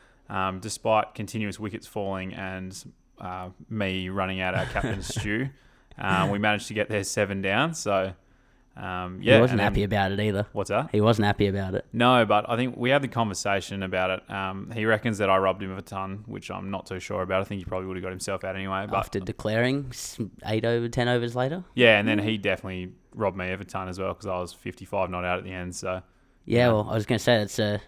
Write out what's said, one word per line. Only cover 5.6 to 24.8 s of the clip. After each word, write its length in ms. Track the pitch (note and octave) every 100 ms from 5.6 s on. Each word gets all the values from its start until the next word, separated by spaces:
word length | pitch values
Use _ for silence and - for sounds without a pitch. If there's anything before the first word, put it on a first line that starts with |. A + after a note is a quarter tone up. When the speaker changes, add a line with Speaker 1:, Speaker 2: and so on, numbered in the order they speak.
| _ _ _ -
Speaker 1:
um, 340 | G2 F#2+ G2
we 80 | G2+
managed 300 | G#2+ G#2 -
to 60 |
get 140 | G#2+ -
there 140 | G#2
seven 360 | G2 - G2 G2
down. 320 | F#2+ G#2+ D#3+
So, 380 | D#3+ G#2 G2 F#2+ F#2 _ _ _ _ _ -
um, 440 | F#2 F2+ F2+ F#2
Speaker 2:
He 60 | G2+
Speaker 1:
yeah, 120 | C3+
Speaker 2:
wasn't 120 | B2+
Speaker 1:
and 60 | A#2
then 120 | G#2
Speaker 2:
happy 100 | G2+
about 300 | G2+ G#2 F#2+
it 80 | G2
either. 260 | G#2+ G2 G#2
Speaker 1:
What's 180 | G#2+ G2
that? 200 | G#2 D3+
Speaker 2:
He 80 | G#2+
wasn't 260 | A2 A2 G#2
happy 220 | G2+ G2+
about 260 | G2 F#2+
it. 100 | F#2+ -
Speaker 1:
No, 320 | A#2 A#2+ B2+
but 240 | G#2+ G#2 G#2
I 60 |
think 220 | A#2 B2+ G#2
we 140 | B2
had 120 | C#3+
the 60 | C3+
conversation 760 | A#2+ A2 F#2 G2+ G2 - G2
about 280 | F#2+ F#2 F#2
it. 200 | F#2 -
Um, 400 | G2+ F#2+ G2 -
he 120 | A2 A2
reckons 320 | G#2+ A#2+ G2+
that 100 | G2
I 80 | F#2+
robbed 240 | F#2+ F#2+
him 80 | F#2+
of 60 | F#2+
a 40 |
ton, 400 | - G2 F#2+ G2 A2
which 220 | G2+ -
I'm 220 | F#2+ F#2+
not 160 | G2 -
too 140 | F#2
sure 220 | - F#2+
about. 180 | F#2 F#2+
I 40 |
think 140 | G2 G2+
he 60 |
probably 240 | F2 F#2 F#2+
would 80 | F#2
have 80 |
got 60 | F#2
himself 340 | F#2 - F#2+
out 100 | G2
anyway. 320 | F#2+ G2 F#2+ G#2
But 80 | G2
Speaker 2:
After 200 | - G2
declaring 680 | F#2 - - A#2 B2 C#3 C3
s-, 300 | - - - G#2 - -
eight 180 | A2
over, 240 | A2+ A#2+ A#2
ten 200 | B2+ A#2+
overs 260 | B2 A#2+
later? 300 | A#2+ C3 F3 F3+
Speaker 1:
Yeah, 240 | B2+ A#2+ G#2
and 80 | G#2+
then 140 | G#2+
he 180 | G2+ F2+
definitely 540 | G2+ F#2 F#2+ F#2 F#2 - _ -
robbed 200 | G2+ F#2
me 140 | F#2
of 100 | F#2+
a 40 |
ton 240 | F#2+ F#2+ F#2
as 100 | F2+
well, 160 | F#2+
'cause 120 | F2+ G2+
I 100 | F2+
was 140 | F2+
fifty-five 580 | - G2+ -